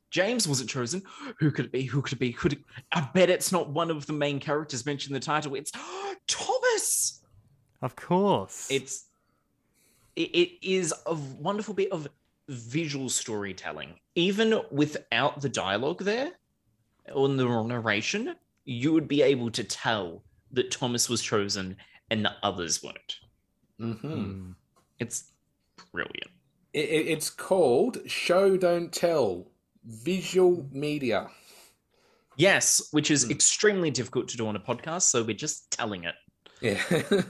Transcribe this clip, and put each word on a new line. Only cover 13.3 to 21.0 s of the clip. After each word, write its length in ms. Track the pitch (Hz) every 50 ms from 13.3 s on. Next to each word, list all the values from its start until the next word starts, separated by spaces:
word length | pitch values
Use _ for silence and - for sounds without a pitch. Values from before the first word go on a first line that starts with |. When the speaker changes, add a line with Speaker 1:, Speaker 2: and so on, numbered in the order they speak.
| 110 104 101 98 92 - - 85 73 78 69 71 85 _ _ _ _
Speaker 1:
Even 460 | 175 170 196 196 208 226 220 220 202 - -
without 680 | 143 139 151 147 - - - _ 117 117 135 147 - 143
the 80 | 139 135
dialogue 540 | 113 104 87 95 98 104 127 151 175 - 190
there, 300 | 202 214 240 277 339 349 _ _ _ _ _ _ _ _ _ _ _ _ _ _ - 139
or 160 | 135 135 139
the 340 | 139 131 127 120 120 113 110
narration, 720 | 117 123 120 110 113 101 107 - - - 208 247 359 339 - _ _ _ _ _
you 260 | 139 123 117 123 160
would 160 | 160 160 147
be 140 | - 143 147
able 280 | 139 135 139 123 120 117
to 120 | - 123 107
tell 640 | - - - - 131 113 104 92 85 82 - _ _ _ _ _ _
that 200 | - 123 123 127
Thomas 360 | - - 135 123 120 117